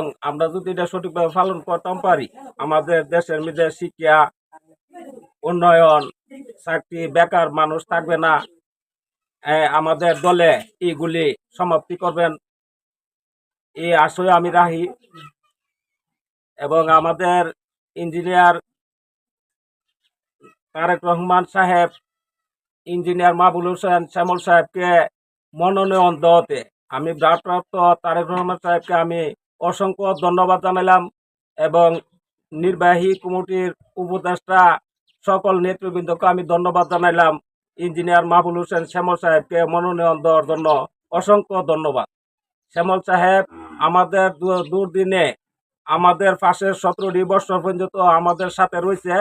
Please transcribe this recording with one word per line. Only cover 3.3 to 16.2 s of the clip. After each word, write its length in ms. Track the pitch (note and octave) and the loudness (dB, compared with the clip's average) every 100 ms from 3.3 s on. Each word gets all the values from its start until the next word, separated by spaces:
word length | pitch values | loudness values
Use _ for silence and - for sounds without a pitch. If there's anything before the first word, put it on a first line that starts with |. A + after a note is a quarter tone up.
| D#3 | -6
মধ্যে 260 | D#3+ D#3 D#3+ | -6 -2 -2
শিক্ষা, 480 | - F3 - D#3 D3+ C#3+ _ _ - _ _ _ F4 C4+ - _ _ | -4 -12 -4 2 4 2 _ _ -20 _ _ _ -20 -20 -20 _ _
উন্নয়ন, 600 | D#3+ F3 F3 E3 D#3+ D3+ C#3 - _ - - - | -6 0 4 6 6 4 0 -14 _ -20 -20 -16
চাকরি, 360 | E3 D#3+ - E3+ E3 | -8 -8 -8 -10 -4
বেকার 420 | E3 E3+ F3+ D#3 | 0 2 2 0
মানুষ 300 | D3+ D#3 D#3+ - | -2 -2 -4 -4
থাকবে 300 | E3+ D#3 D#3+ | -6 -2 -2
না। 180 | D#3+ D3 - _ _ _ _ _ _ _ _ _ | 0 0 -2 _ _ _ _ _ _ _ _ _
এ, 120 | C#3+ D#3 D3+ | -2 0 2
আমাদের 460 | D#3 D#3+ D3+ E3+ D3 | 0 0 0 0 0
দলে 320 | F3 F3 E3 C3+ - - | 2 4 4 2 -2 -8
এইগুলি 440 | F3 D3+ E3 E3 D3+ - _ | -6 -4 -4 -2 -2 -4 _
সমাপ্তি 460 | - F3+ D#3+ - F3 | -6 -2 -2 -4 -8
করবেন, 360 | F3 D#3+ E3+ D3+ _ _ _ _ _ _ _ _ _ _ _ _ _ D3+ | -6 -2 -2 -4 _ _ _ _ _ _ _ _ _ _ _ _ _ -8
এই 160 | E3+ | 0
আশয় 360 | E3 D#3+ - F#3 | 2 2 0 2
আমি 200 | F3 F3 | 2 4
রাখি। 340 | F3 F3 E3 F3+ - _ D#3+ D3+ _ _ _ _ _ _ _ _ _ | 2 2 0 -8 -10 _ -20 -20 _ _ _ _ _ _ _ _ _